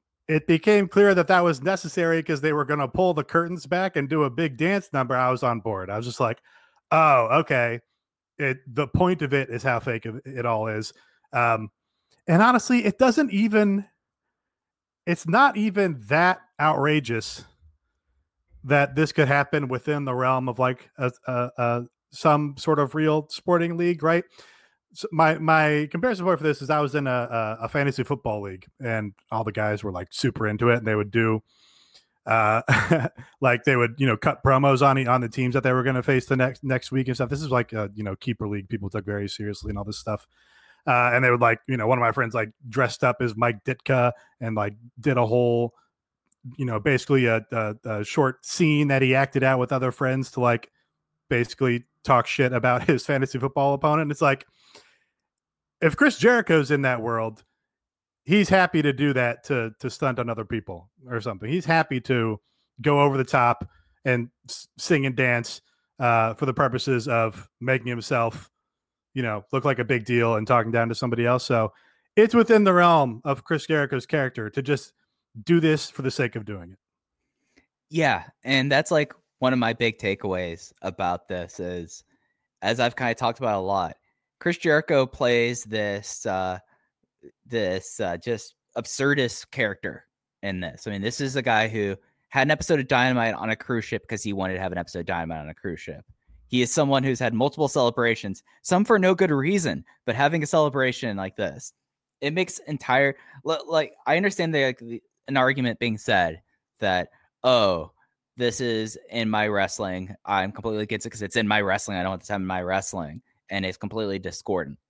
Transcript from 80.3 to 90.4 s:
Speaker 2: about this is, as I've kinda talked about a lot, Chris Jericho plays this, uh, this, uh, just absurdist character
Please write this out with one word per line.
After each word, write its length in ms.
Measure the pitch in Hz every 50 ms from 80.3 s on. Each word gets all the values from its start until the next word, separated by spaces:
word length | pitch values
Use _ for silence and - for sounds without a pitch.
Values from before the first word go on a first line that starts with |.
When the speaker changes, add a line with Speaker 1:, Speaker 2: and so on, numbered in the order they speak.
| 92 90 90 85 82 82 - - _ _
Speaker 2:
about 460 | - 95 87 - 95 87 90 87 _ _
this 320 | 95 90 87 87 - -
is, 440 | 90 90 90 87 85 80 - - _ _ _ _ _ _ _ _ _ _ _ _
as 180 | - 101 117 120
I've 160 | 120 120 -
kinda 200 | - 131 117 113
talked 240 | - 123 120 117 -
about 200 | 131 113 104 98
a 40 | 92
lot, 320 | 95 98 95 90 78 - _ _ _ _ _ _ _ _ _
Chris 180 | - 170 175 -
Jericho 480 | - 165 147 151 160 - 160 139 131
plays 580 | 127 - - 139 123 120 117 117 120 123 120 -
this, 600 | 107 110 107 104 104 101 104 107 - - - -
uh, 340 | 110 95 95 92 92 92 92 _ _ _ _ _ _ _ _ _ _ _ _ _ 69 _ _ _
this, 540 | - 120 113 104 90 92 95 - - - -
uh, 160 | 107 90 87 87
just 380 | - 123 117 104 - - _ _ _ _ _ 120
absurdist 720 | 110 - - - 135 143 143 143 127 117 - - - _
character 540 | - 135 120 104 98 - - 90 - - _ _ _ _ _ _ _ _